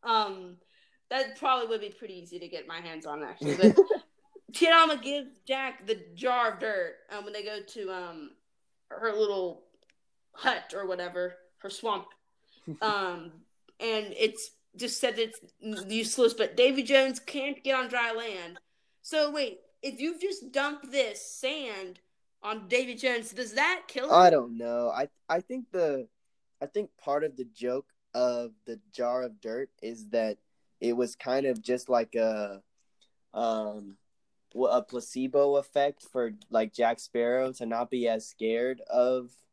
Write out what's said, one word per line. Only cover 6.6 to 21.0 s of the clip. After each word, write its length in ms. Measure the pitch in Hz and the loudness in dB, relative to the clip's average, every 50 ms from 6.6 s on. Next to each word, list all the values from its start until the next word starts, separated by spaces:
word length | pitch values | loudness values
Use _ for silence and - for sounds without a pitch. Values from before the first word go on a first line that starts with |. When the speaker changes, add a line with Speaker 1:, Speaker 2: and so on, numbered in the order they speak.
| 220 220 208 190 175 165 - - _ _ | -4 -4 -2 -2 -2 -4 -6 -14 _ _
Speaker 1:
um, 140 | 202 208 196 | -12 -10 -10
when 80 | 208 202 | -10 -10
they 100 | 208 202 | -10 -8
go 160 | 214 214 208 | -8 -10 -10
to, 320 | 202 202 - 233 202 185 190 | -12 -12 -12 -10 -8 -8 -6
um, 380 | 185 180 175 170 160 147 139 - _ _ _ _ _ _ _ _ _ _ _ | -8 -8 -10 -12 -14 -16 -16 -18 _ _ _ _ _ _ _ _ _ _ _
her 240 | - - 220 233 208 | -12 -4 -4 -2 0
little 500 | 214 214 202 202 190 185 180 165 - - _ _ _ _ _ _ _ _ _ _ _ _ _ _ | 2 0 0 2 -2 -2 -4 -6 -10 -18 _ _ _ _ _ _ _ _ _ _ _ _ _ _
hut 400 | - - 262 240 185 - - - | -2 -2 0 0 -2 -6 -10 -10
or 120 | 190 202 | -8 -6
whatever, 500 | 185 185 180 180 175 170 180 180 180 180 - - _ _ _ | -6 -4 -6 -6 -8 -4 -4 -4 -6 -6 -12 -20 _ _ _
her 120 | - 196 | -14 -12
swamp. 360 | 190 - - 226 202 190 - - | -12 -6 -4 -4 -4 -4 -4 -12
Speaker 2:
<laughs> 720 | - _ _ _ _ _ _ _ _ _ _ - 156 - 208 | -20 _ _ _ _ _ _ _ _ _ _ -14 -8 -2 0
Speaker 1:
Um, 480 | 220 208 202 190 185 175 170 165 170 160 165 - _ _ _ _ _ _ _ | 0 0 0 -2 -2 -4 -8 -12 -16 -18 -20 -20 _ _ _ _ _ _ _
and 280 | - 226 220 214 214 202 - - | -4 -2 -2 -2 -2 -4 -2 0
it's 320 | 220 220 - - - - _ _ _ _ _ | 0 0 0 -2 -12 -12 _ _ _ _ _
just 240 | 190 233 240 - - | -8 -8 -6 -4 0
said 200 | - 214 214 220 | -2 -2 0 0
it's 180 | 226 220 220 - - - _ _ | -2 -2 -4 -14 -20 -20 _ _
useless, 760 | - 220 214 202 196 190 220 226 226 226 - - 247 226 233 | -10 -10 -8 -8 -8 -4 -4 -2 -2 -2 2 4 4 4 6
but 220 | - - - - | 4 -2 0 4
Davy 260 | - 247 262 269 269 262 | 6 6 6 6 2 0
Jones 380 | 226 277 269 269 269 262 262 | 4 6 6 6 4 0 -6
can't 420 | - - - 285 262 285 285 - _ | -10 -8 -6 -4 -4 -4 -6 -6 _
get 140 | 269 269 262 | 0 0 0
on 80 | 254 240 | 0 0
dry 220 | 233 247 233 233 226 | -2 -2 0 0 -2
land. 460 | 226 233 226 202 185 170 170 175 175 _ _ _ _ _ _ _ _ _ | -4 -6 -6 -8 -8 -10 -12 -14 -18 _ _ _ _ _ _ _ _ _
So 280 | - - 311 302 294 | -2 2 2 2 2
wait, 300 | 294 302 277 233 190 - _ _ _ _ - | 2 -2 -4 -4 -4 -12 _ _ _ _ -10
if 160 | 277 247 - | -10 -8 -4
you've 200 | 269 320 339 320 | -6 -6 -6 -4
just 300 | 349 403 381 - - 262 | -6 -6 -6 -6 -10 -4
dumped 400 | - 277 277 285 294 294 - 254 | -2 -2 -2 -2 -4 -6 -12 -6
this 340 | 247 277 | -2 0